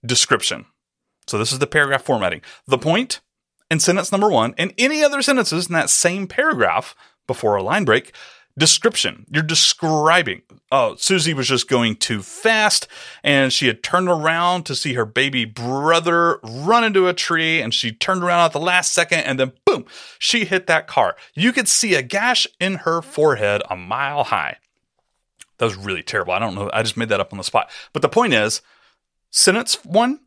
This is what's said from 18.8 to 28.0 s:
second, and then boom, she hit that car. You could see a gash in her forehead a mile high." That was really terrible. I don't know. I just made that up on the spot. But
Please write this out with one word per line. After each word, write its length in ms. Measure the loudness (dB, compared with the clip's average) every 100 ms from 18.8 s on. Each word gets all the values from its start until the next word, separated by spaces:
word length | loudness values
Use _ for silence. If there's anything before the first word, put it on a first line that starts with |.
| 0
second, 280 | -2 0 0
and 180 | -2 -2
then 140 | -2 _ 0
boom, 200 | 0 -4 -20 -20 -8
she 240 | -2 -2
hit 240 | 0 -2 0
that 200 | -2 0
car. 280 | 0 0 -2 -12
You 200 | -2 0
could 160 | 0 0
see 260 | 0 2 0
a 60 |
gash 440 | 0 -2 0 0 -2 _
in 160 | -4 -2
her 220 | -2 -2
forehead 640 | -4 0 2 2 0 0 -2
a 80 | -10
mile 480 | -6 -6 -4 -4 -2
high." 320 | -2 -2 -8 _ _ _ _ _ _ _ _ -20 _
That 80 | -4
was 100 | -4
really 280 | -8 -8
terrible. 300 | -4 -4 -2
I 60 | -2
don't 160 | -4 -6
know. 140 | -4
I 100 | -4
just 140 | -4 -4
made 120 | -2
that 120 | -2
up 100 | -2
on 60 | -6
the 60 |
spot. 280 | -2 -2 -2 -12 -10
But 80 | -2